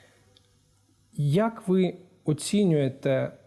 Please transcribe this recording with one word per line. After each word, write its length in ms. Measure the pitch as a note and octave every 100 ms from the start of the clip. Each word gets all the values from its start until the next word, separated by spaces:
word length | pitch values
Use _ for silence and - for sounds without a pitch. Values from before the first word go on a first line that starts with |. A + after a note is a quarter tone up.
| _ _ _ _ _ _ _ _ _ _ _ -
Як 500 | C#3+ E3 A3+ A3+ -
ви 280 | F#3 F3 - - _ -
оцінюєте 1080 | D3+ - G3+ G3 D3+ C3+ C3 C#3 C3 B2+ -